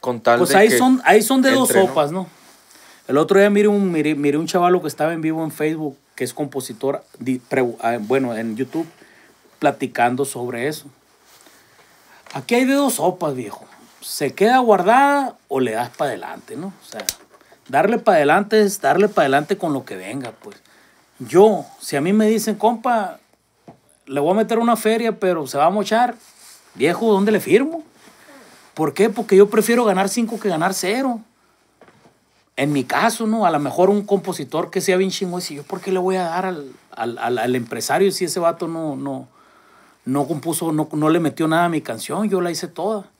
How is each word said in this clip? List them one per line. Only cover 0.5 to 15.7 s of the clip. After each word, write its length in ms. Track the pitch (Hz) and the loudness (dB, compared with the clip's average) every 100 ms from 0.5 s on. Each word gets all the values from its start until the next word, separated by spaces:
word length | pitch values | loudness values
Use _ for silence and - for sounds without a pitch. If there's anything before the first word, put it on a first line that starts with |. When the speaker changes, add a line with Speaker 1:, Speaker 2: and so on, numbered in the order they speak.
Speaker 1:
de 60 | 175 | 4
Speaker 2:
ahí 120 | 220 | 4
Speaker 1:
que 80 | - | 4
Speaker 2:
son, 240 | 254 262 | 4 2
ahí 160 | 151 208 | 6 4
son 220 | 220 262 | 4 2
de 80 | 262 | 2
dos 160 | 269 247 | 2 2
Speaker 1:
entre, 140 | 190 | 2
¿no? 60 | 190 | 2
Speaker 2:
sopas, 220 | 165 147 | 0 -2
¿no? 140 | 180 180 - - _ _ - - - - | -2 -8 -14 -20 _ _ -20 -20 -20 -2
El 100 | 135 | 0
otro 200 | 165 196 | 4 4
día 120 | 202 | 6
miré 180 | 202 208 | 4 4
un, 240 | 208 196 | 4 0
miré, 220 | 165 147 | 0 -2
miré 240 | 147 147 147 | 0 0 0
un 80 | 165 | -2
chavalo 340 | 185 175 180 | 0 2 2
que 80 | 160 | -2
estaba 240 | - 156 | -4 -4
en 80 | 165 | -2
vivo 240 | 160 160 | -4 -4
en 60 | 160 | -6
Facebook, 480 | 147 156 156 156 131 _ | -4 -4 -2 -8 -10 _
que 100 | - | -10
es 80 | 127 | -8
compositor, 720 | - 147 135 127 110 135 - - - | -6 -6 -6 -10 -6 -4 -4 -10 -12
di-, 220 | 120 127 | -6 -6
pre-, 340 | _ 131 123 113 | _ 0 0 -2
ah, 160 | 117 120 | -4 -4
bueno, 340 | 104 135 131 | 0 0 0
en 220 | 113 113 110 | -4 -6 -6
YouTube, 300 | 131 160 160 _ - _ _ _ _ _ | -6 -6 -8 _ -20 _ _ _ _ _
platicando 680 | 151 - 131 - 120 127 | -2 -2 -8 0 0 0
sobre 420 | 135 131 123 120 135 | -4 -6 -8 -4 -6
eso. 180 | 151 143 _ _ _ _ _ - _ _ _ _ _ _ - - | -6 -14 _ _ _ _ _ -20 _ _ _ _ _ _ -20 -16
Aquí 200 | 139 131 | -14 -2
hay 100 | 233 | 0
de 100 | 262 | 2
dos 200 | 277 277 | 2 0
sopas, 400 | - 160 180 160 | 0 -2 -2 -6
viejo. 300 | 131 113 - - - - _ | -6 -10 -14 -20 -20 -20 _
¿Se 320 | - - 143 | -14 -6 -6
queda 240 | - 202 254 | 0 4 4
guardada 760 | 247 196 180 240 277 285 269 - _ | 6 4 6 4 4 2 -2 -8 _
o 120 | 135 | -2
le 120 | 123 | -2